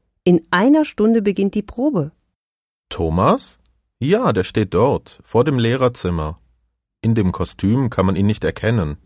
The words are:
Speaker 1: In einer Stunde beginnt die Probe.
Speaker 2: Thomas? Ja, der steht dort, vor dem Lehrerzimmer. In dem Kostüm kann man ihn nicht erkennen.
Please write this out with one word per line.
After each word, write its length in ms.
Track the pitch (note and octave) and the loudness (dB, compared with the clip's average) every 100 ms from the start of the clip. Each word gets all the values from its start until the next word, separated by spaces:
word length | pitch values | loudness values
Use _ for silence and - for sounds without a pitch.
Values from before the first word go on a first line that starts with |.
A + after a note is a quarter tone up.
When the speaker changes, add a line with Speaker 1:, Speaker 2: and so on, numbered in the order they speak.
| _ _ | _ _
Speaker 1:
In 180 | - F3 - | 2 2 2
einer 360 | F3 A#3 D4+ D4+ | 0 4 4 2
Stunde 360 | - G#3+ A3+ | 0 2 2
beginnt 340 | G3+ F#3+ G3 G#3 | 0 -2 -2 -4
die 60 | |
Probe. 500 | - - C#4+ A#3 D3 - _ _ _ _ _ _ _ | -8 -4 -2 -2 -4 -10 _ _ _ _ _ _ _
Speaker 2:
Thomas? 720 | - E2 E2 A#2 B3 - - _ _ _ _ | -4 -2 2 2 2 -2 -18 _ _ _ _
Ja, 320 | B2+ G#3 A#3 | -2 0 2
der 140 | G#2 F#2 | 0 -2
steht 280 | - G#2 | -2 -2
dort, 460 | - B2 G#2 - - | 0 0 0 -6 -20
vor 200 | - A2+ | -4 0
dem 160 | D3+ C3 | 0 0
Lehrerzimmer. 800 | A#2 C3 B2+ A#2+ F#2+ E2+ D#2 E2+ _ _ _ _ _ _ | 0 0 0 -2 -4 -4 -4 -8 _ _ _ _ _ _
In 140 | A#2 A2+ | -2 0
dem 160 | F#2+ | 0
Kostüm 580 | - F2 - G2 B2 C3 | -2 -6 -2 0 0 0
kann 160 | - F#2+ | 0 0
man 100 | F#2 | 2
ihn 120 | G2+ | 0
nicht 160 | G#2+ | 0
erkennen. 540 | D#2 - A2 A#2 D#2 D2 | -4 -2 -2 0 -2 -6